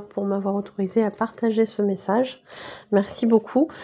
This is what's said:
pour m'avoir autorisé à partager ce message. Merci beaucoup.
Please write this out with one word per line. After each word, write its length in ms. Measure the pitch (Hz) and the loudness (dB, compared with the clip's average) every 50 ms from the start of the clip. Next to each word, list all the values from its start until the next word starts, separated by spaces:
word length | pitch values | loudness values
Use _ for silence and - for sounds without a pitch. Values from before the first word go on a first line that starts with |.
| 208 - | -6 -6
pour 140 | - 202 196 | -6 -4 -2
m'avoir 300 | 196 196 196 196 196 196 | -2 -2 -2 -2 -2 -2
autorisé 480 | 202 202 - - - 196 185 - 233 | -4 -6 -6 -4 -4 -4 0 0 0
à 80 | 220 202 | 0 0
partager 560 | 208 - 220 - - - 233 226 214 220 226 | -2 -4 -4 -6 -4 -2 -2 0 2 2 0
ce 160 | 214 - - | 0 0 0
message. 600 | 208 202 190 180 - - 202 240 262 254 - - _ - - - - - - - - _ | 0 0 0 -2 -2 0 0 0 0 -2 -6 -14 _ -20 -18 -16 -16 -16 -16 -18 -4 _
Merci 340 | 208 202 196 - - - 247 | 2 2 2 0 -2 -2 2
beaucoup. 400 | 226 226 214 214 - - 254 320 - - - | 4 4 4 4 2 2 2 2 2 -2 -10